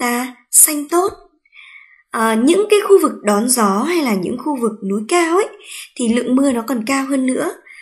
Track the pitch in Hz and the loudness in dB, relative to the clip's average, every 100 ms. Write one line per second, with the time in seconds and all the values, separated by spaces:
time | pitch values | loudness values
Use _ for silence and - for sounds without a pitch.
0 | 247 240 254 - _ - - 294 294 339 | -4 -4 -6 -12 _ 0 0 -2 -2 0
1 | 392 - - _ _ - - - - _ | 0 -4 -18 _ _ -20 -20 -20 -20 _
2 | _ 233 226 220 269 370 415 415 392 392 | _ -2 0 2 2 2 2 2 6 6
3 | 294 208 202 202 247 247 208 196 294 349 | 4 -2 0 0 0 2 2 2 0 0
4 | 262 196 170 247 302 269 226 214 190 202 | 0 -2 -4 -6 -4 -2 -4 -4 -6 -4
5 | 220 349 330 359 - - - - - - | -2 0 2 0 -2 -6 -18 -18 -14 -4
6 | 233 240 247 254 277 233 226 247 214 269 | -2 0 0 2 2 0 -2 -4 -4 -4
7 | 269 277 254 254 349 - - - | -2 -2 -2 -2 -4 -8 -16 -20